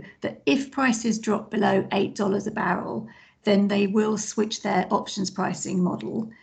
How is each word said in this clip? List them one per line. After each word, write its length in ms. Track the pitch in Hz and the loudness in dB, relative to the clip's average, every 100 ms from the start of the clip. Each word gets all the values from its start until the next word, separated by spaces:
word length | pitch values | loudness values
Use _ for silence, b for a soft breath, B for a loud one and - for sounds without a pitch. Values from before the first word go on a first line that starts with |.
| B B | B B
that 220 | - - - | -10 -2 2
if 260 | 277 - | 2 0
prices 460 | - 262 226 233 - | 0 2 2 0 0
drop 320 | - 208 - | 0 -2 -2
below 380 | 220 208 196 185 | 0 2 2 2
eight 200 | 202 190 | 0 -2
dollars 320 | - 202 202 208 | 0 0 0 -2
a 60 | |
barrel, 560 | - 180 175 - 226 B B B B | -2 0 0 -2 -8 B B B B
then 240 | - 202 202 | 2 4 4
they 200 | 202 202 | 4 4
will 320 | 214 214 214 | 2 2 0
switch 420 | - - 214 - | -2 -2 -2 -2
their 240 | 208 196 - | 0 0 2
options 400 | 208 - - 190 | -2 -2 -4 -4
pricing 500 | - 190 185 - 185 | -2 -4 -4 -4 0
model, 480 | 180 220 214 - 220 B | 0 -2 -4 -6 -6 B